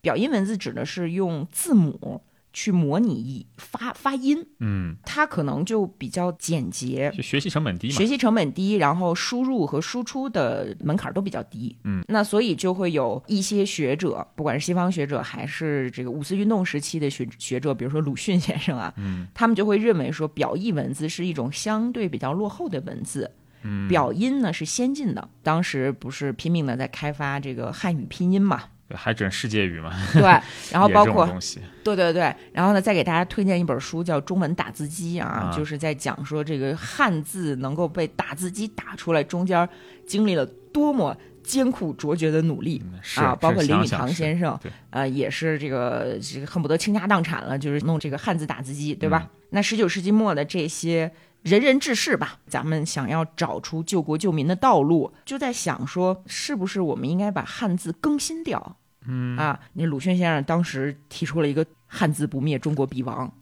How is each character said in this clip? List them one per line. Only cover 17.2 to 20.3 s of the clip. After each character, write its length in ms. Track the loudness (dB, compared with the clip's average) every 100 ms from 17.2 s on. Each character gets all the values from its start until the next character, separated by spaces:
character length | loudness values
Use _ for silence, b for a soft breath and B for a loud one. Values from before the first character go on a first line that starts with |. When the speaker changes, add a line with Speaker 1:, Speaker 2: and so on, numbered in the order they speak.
| -8 -8
Speaker 1:
学 200 | -6 -2
者， 160 | 0
比 100 | -2
如 60 | -2
说 100 | 0
鲁 140 | -2
迅 240 | -2 2 2
先 200 | 2 -2
生 200 | -2 -2
啊， 140 | -4 -6
Speaker 2:
嗯。 280 | -4 -4 -6
Speaker 1:
他 120 | 0 2
们 80 | 4
就 80 | 4
会 120 | 4
认 180 | 4 2
为 140 | 2
说 160 | -2
表 260 | -6